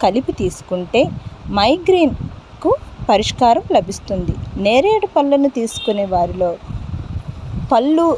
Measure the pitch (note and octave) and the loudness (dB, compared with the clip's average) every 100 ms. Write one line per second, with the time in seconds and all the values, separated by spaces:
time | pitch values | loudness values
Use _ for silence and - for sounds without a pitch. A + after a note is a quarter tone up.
0 | G#3 G3+ C4+ - F#3+ - - F3+ F3+ A3+ | 0 0 -2 -4 -4 -6 -8 -6 0 2
1 | D4+ - - - - G3+ G#3 D#4+ E4+ F#4 | 2 0 -12 -14 -6 0 2 2 2 4
2 | D#4 - - - - - D#4+ C#5 - - | 4 0 -8 -12 -20 -6 -2 0 -4 -8
3 | - G#3 G#3+ - A#3+ A#3 - D4 F3+ G3 | 0 2 2 2 4 4 2 0 0 -6
4 | - F#3 F3 - - - D4+ B3 F#4+ G#4+ | -8 -6 -4 -4 -6 -2 2 4 4 2
5 | F#4+ - C#4+ C#4 C#4 C4 A3+ - - G3+ | 0 0 2 4 2 0 -6 -6 -4 -2
6 | G3 F#3 F3 F3+ F3+ E3+ - - - - | 0 0 0 -2 -2 -4 -8 -10 -8 -10
7 | - - - - - - - A#3 C4 D#4 | -8 -10 -10 -12 -10 -8 0 2 4 2
8 | E4 | 2